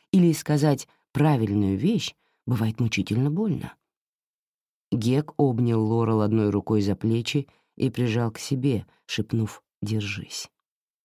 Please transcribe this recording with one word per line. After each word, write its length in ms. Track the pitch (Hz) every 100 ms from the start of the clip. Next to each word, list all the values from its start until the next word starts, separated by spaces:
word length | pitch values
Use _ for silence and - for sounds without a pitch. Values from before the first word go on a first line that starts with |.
| _
или 220 | 190 170
сказать 560 | 156 - 151 151 139 - _ _
правильную 640 | - 151 139 110 101 98 95
вещь 380 | 147 220 - - _ _ -
бывает 360 | 113 110 110
мучительно 500 | 113 - 92 113 139
больно. 420 | 160 220 143 - - _ _ _ _ _ _ _ _ _ _ _
Гек 420 | 120 113 131 151 -
обнял 440 | 143 120 120 113
Лорел 400 | 107 117 113 110
одной 280 | 104 110 104
рукой 320 | 101 - 107
за 160 | 101 95
плечи 500 | 113 117 117 147 135 _ _ -
и 120 | 131
прижал 400 | 117 123 110 117
к 100 | 113
себе, 460 | - 131 135 110 - _ -
шепнув: 580 | - 107 117 107 - _ _
«Держись». 680 | 101 110 101 95 - - - _ _ _ _ _